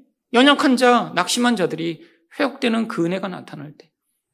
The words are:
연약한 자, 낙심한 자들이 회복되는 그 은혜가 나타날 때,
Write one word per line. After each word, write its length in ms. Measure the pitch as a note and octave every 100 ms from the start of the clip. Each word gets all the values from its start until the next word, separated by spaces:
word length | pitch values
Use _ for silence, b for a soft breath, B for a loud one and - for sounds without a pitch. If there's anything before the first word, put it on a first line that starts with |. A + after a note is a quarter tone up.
| _ _ -
연약한 440 | A#3+ C#4+ C#4+ D4 B3
자, 360 | B3 A#3+ D#3+
낙심한 420 | E3 F3+ A#3+ A#3+ G#3
자들이 480 | E3+ D#3+ E3 D#3+ b b b -
회복되는 500 | C4+ - A#3+ A3+ A3+
그 160 | -
은혜가 240 | E3+ F#3 F#3+
나타날 440 | E3+ - D3+ D3+ -
때, 140 | _ _ _ _ _